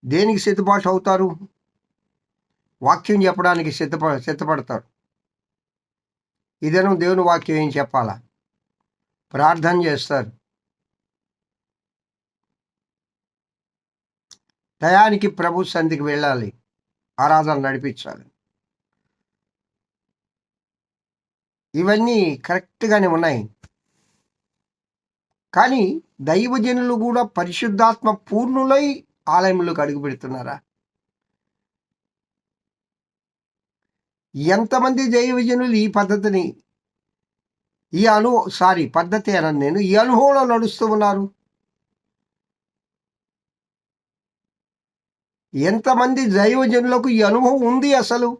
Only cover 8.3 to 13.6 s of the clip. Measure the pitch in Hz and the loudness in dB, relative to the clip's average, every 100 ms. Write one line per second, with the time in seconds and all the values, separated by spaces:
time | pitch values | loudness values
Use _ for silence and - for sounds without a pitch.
8.3 | _ _ _ _ _ _ _ _ _ _ | _ _ _ _ _ _ _ _ _ _
9.3 | 139 151 165 165 175 165 143 - 139 107 | 0 2 2 0 0 0 -2 -4 -6 -6
10.3 | - _ _ _ _ _ _ _ _ _ | -14 _ _ _ _ _ _ _ _ _
11.3 | _ _ _ _ _ _ _ _ _ _ | _ _ _ _ _ _ _ _ _ _
12.3 | _ _ _ _ _ _ _ _ _ _ | _ _ _ _ _ _ _ _ _ _
13.3 | _ _ _ | _ _ _